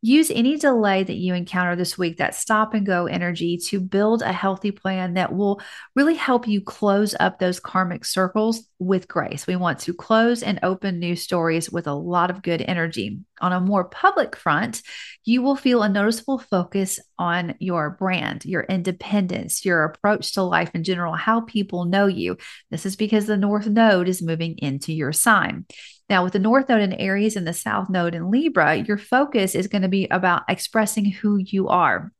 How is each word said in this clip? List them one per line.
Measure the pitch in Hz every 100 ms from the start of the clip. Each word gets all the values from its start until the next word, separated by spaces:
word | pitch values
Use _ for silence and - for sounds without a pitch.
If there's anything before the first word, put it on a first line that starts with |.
Use | 220 285 320
any | - 240 302
delay | 294 240 208 190
that | 185
you | - 180
encounter | 180 175 180 180 175
this | 175 -
week, | 175 165
that | -
stop | - - 214 220
and | 220
go | 196 180 170
energy, | - 175 165 170 170
to | - 202
build | 185 196 214 226
a | -
healthy | 185 196 190 208
plan | 202 190 190 185
that | 175 180
will | 180 202 202 - - -
really | - 294 320
help | - 247 233
you | 208
close | 190 - 208 196 208 -
up | 185 185
those | 185 180
karmic | - 185 180 170
circles | - - 185 214 220 226 - _
with | 185 190 -
grace. | - 143 147 -
We |
want | 185 175 147
to | -
close | 175 - 220 226 240
and | 214 196
open | 180 190 196 175
new | 175
stories | 175 - 175 165 165 165
with | 170 156
a |
lot | 143 170 175 175
of | 185
good | - 170 -
energy. | 175 165 139 95 104 - _
On | 180
a | 180
more | 185 202
public | 180 - 381 381 262
front, | - - 151 - - - - - -
you | - 247
will | 254
feel | 277 254 240
a | 208
noticeable | 196 208 226 - 269
focus | - 190 175 196 185 - _ -
on | 175 175 170 -
your | 185 175 151
brand, | 185 190 180 - -
your | - 170
independence, | - 185 175 185 - 208 185 180 156 -
your | 196 170
approach | 156 - 202 208 -
to | -
life | 185 170 170
in | 170
general, | 165 180 170
how | 165 - 226
people | 226 220 202 175
know | 175 196 202
you. | 175 90 - - - _
This | 156 196
is | 190
because | 214 214 214
the | 208
North | 202 208 214
Node | 208 226 190 180
is | 180
moving | 165 160 165 160
into | 147 139 -
your | 160 139
sign. | 156 - 208 92 - 185 - - - _
Now, | 196
with | 180
the | 202
North | 208 254 262
Node | 226
in | 202
Aries | - 190 196 214 208
and | 170
the |
South | 170 - 104 190
Node | 185 175
in | 170 175
Libra, | 233 320 - 147
your | 156 - 202
focus | - 254 285 254 190
is | - 196
gonna | 202 185
be | 196 190
about | 185 185 175 -
expressing | 185 - 226 208 - 202
who | 190 208 202
you | 190 196 190
are | 180 156 92 175